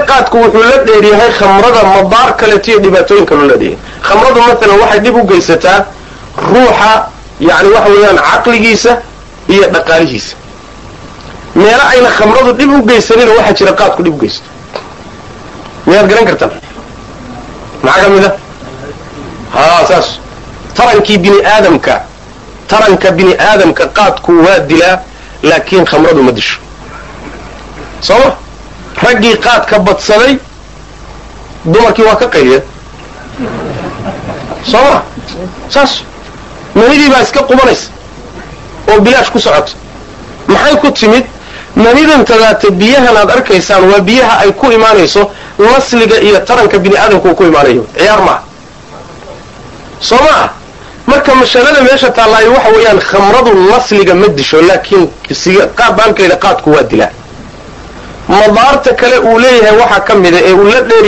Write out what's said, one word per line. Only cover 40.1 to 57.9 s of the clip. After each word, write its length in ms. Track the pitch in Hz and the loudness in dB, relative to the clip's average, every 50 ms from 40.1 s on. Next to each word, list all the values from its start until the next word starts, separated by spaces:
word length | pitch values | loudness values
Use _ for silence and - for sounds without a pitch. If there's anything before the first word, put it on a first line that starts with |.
| - - - - - - - - | -20 -20 -20 -20 -20 -12 -4 -2
Maxay 280 | 196 - - 294 294 294 | -2 0 0 0 0 0
ku 100 | 294 285 | 0 -2
timid? 340 | - - - 214 220 254 240 - - - - - - - - - - | -2 0 0 2 2 2 0 -4 -10 -18 -20 -20 -20 -20 -20 -6 -2
Manidan 500 | - 214 226 240 277 311 302 311 277 220 | 0 2 2 2 2 2 2 2 2 2
tadaate 460 | - 233 233 220 220 208 214 - 208 | 2 2 2 2 2 2 2 0 0
biyahan 440 | 190 180 196 220 262 277 254 240 226 214 | 0 0 0 0 2 2 2 2 2 2
aad 120 | 208 196 | 2 2
arkaysaan 520 | 240 247 254 - 208 185 170 - 208 190 185 185 | 0 -2 0 0 0 0 0 0 0 2 4 4
waa 80 | 202 202 | 2 2
biyaha 400 | 185 185 226 254 254 226 220 - 196 | 2 2 0 2 2 2 0 2 0
ay 80 | 202 | 0
ku 200 | 196 - - 269 | 0 0 0 0
imaanayso 600 | 226 226 220 220 214 202 170 139 - 202 202 - - - - - - - | 2 2 2 4 4 2 2 2 0 0 -2 -2 -4 -10 -20 -12 -2 0
nasliga 640 | 202 226 254 269 262 - 247 233 226 214 220 226 | 2 4 4 2 0 0 0 0 0 2 2 2
iyo 200 | - 208 208 190 | 2 2 2 0
taranka 380 | - - 240 247 226 185 - 196 | 0 0 0 0 0 0 0 0
bini 180 | 175 196 196 180 | 0 0 0 2
aadamku 300 | 202 226 208 180 151 180 | 2 0 0 2 2 0
uu 60 | 165 | 0
ku 80 | - 196 | 2 2
imaanayo. 420 | 170 156 151 143 135 120 123 110 - - - | 2 2 2 2 2 2 0 -2 -6 -6 -2
Ciyaar 240 | 165 202 214 202 | 0 0 2 2
maaha. 200 | 185 - - - - - - - - - - - - - - - - - 165 - - 196 - - - - - - - - - - - - - - | 0 0 -2 -4 -6 -14 -20 -20 -20 -20 -20 -20 -20 -20 -20 -20 -20 -20 -20 -20 -20 -20 -20 -20 -20 -20 -20 -20 -20 -20 -20 -20 -20 -20 -16 -12
Soo 200 | - - - 247 | -6 -2 0 2
ma? 300 | 285 311 294 240 - - - - - - - - - - - - - - | 2 2 2 0 -2 -4 -8 -12 -20 -20 -20 -20 -20 -20 -20 -10 -4 -2
Marka 280 | 269 277 277 285 262 | -2 0 2 2 2
masalada 460 | 247 247 240 - 254 247 285 302 285 | 2 2 2 2 2 2 2 2 2
meesha 280 | 262 262 269 262 262 247 | 2 2 2 2 0 0
taallaayo 400 | 240 233 226 226 220 220 220 226 247 | 0 0 2 2 2 2 2 2 2
waxa 160 | 269 - 214 220 | 2 2 2 2
weeyaan 240 | 220 226 226 208 185 | 4 4 2 2 0
khamradu 520 | - - - 196 196 196 220 254 247 240 214 190 185 190 | 0 0 0 0 2 2 2 2 2 2 2 2 2 2
nasliga 420 | 220 247 247 - 214 208 131 175 185 | 2 0 0 0 0 0 2 2 2
ma 120 | 175 202 202 | 2 2 0
disho, 340 | 160 139 135 - - 156 | 0 -2 -4 0 2 2
laakiin 480 | 165 175 190 175 - - 202 190 175 143 - - - - | 4 4 2 0 0 0 0 0 0 0 -4 -10 -14 -12
siga-, 360 | 143 - - 180 185 196 208 - - | -12 -6 -4 0 0 2 0 0 -2
qaad 200 | - 233 226 214 | -2 -2 0 0
baan 180 | 190 220 220 208 | 0 0 0 0
ka 100 | - 196 | 0 0
yidhi 140 | 175 180 175 | 0 0 0
qaadku 320 | - 196 185 - - 156 | 0 -2 -2 -2 0 0
waa 120 | 151 143 131 | 0 0 0
dilaa. 260 | - - - - - - - - - - - - - - - - - - - - - | 0 -2 -2 -2 -2 -4 -10 -18 -20 -20 -20 -20 -20 -20 -20 -20 -20 -20 -20 -20 -20